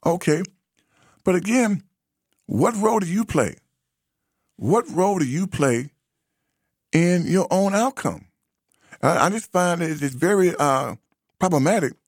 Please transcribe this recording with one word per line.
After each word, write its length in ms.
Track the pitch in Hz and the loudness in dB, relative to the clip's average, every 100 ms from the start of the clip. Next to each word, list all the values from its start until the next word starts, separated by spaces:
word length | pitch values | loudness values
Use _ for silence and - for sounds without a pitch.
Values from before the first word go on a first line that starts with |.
Okay. 380 | - 170 - 151 190 _ _ _ _ _ _ _ | -2 -2 0 0 -2 _ _ _ _ _ _ _
But 100 | - | 0
again, 480 | 180 190 247 233 202 - _ _ _ _ _ - | 0 2 0 2 -2 -6 _ _ _ _ _ -6
what 280 | 101 170 226 | 0 0 2
role 240 | 220 226 | 0 0
do 60 | 185 | -2
you 180 | 185 | -4
play? 320 | 226 - 104 - _ _ _ _ _ _ _ _ _ _ | -2 0 -2 -4 _ _ _ _ _ _ _ _ _ _
What 320 | 110 202 240 | 0 0 0
role 280 | 156 190 196 | 0 0 2
do 80 | 143 | 0
you 200 | 139 185 | -2 -4
play 440 | - 143 120 143 _ _ _ _ _ _ _ _ _ _ | 0 0 0 -2 _ _ _ _ _ _ _ _ _ _
in 340 | 156 175 180 170 | 2 2 2 0
your 200 | 180 175 | 0 0
own 240 | 185 196 | 0 0
outcome? 520 | 202 240 262 135 80 - _ _ _ _ _ _ - | 0 -2 -2 -8 -8 -14 _ _ _ _ _ _ -4
I, 240 | 139 156 143 | -2 2 0
I 40 | |
just 200 | 208 - | -2 -4
find 280 | 185 180 170 | -2 0 0
that 100 | 165 | -4
it's 240 | 156 143 | -4 -6
very, 400 | 127 165 202 185 165 | -2 0 2 2 2
uh, 380 | 147 135 127 - _ _ _ _ | 0 0 -2 -10 _ _ _ _
problematic. 560 | 185 160 135 214 139 - | 0 2 2 2 -2 -6